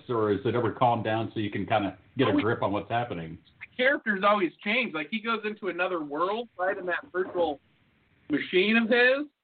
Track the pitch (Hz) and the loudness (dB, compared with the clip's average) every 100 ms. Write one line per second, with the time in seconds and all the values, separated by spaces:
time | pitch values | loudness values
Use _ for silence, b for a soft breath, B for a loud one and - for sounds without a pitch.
0 | - 117 107 98 120 120 113 - 120 117 | -2 0 2 2 2 0 0 2 2 2
1 | 110 110 113 113 104 104 90 107 98 - | 0 -2 -2 -4 -4 -4 0 0 0 -6
2 | _ 127 117 98 101 117 104 101 - 117 | _ 0 2 4 2 0 0 -2 -2 -4
3 | 117 87 80 80 _ - - - 254 285 | -4 -6 -10 -14 _ -20 -16 0 0 2
4 | 220 190 202 208 165 - 202 240 214 156 | -2 2 2 4 0 -2 -2 -2 -2 -6
5 | 151 220 226 220 214 214 185 170 185 175 | -6 -6 -4 -4 -4 -6 -6 -2 -2 -2
6 | 147 147 185 220 240 - 185 190 180 165 | -4 -2 -2 -2 -6 -4 -4 -2 -4 -6
7 | 147 180 190 180 160 143 _ _ _ _ | -4 -4 -4 -2 -2 -2 _ _ _ _
8 | _ _ - 143 - 180 202 226 226 240 | _ _ -4 -4 0 2 4 4 4 4
9 | 247 269 294 _ | 4 4 -2 _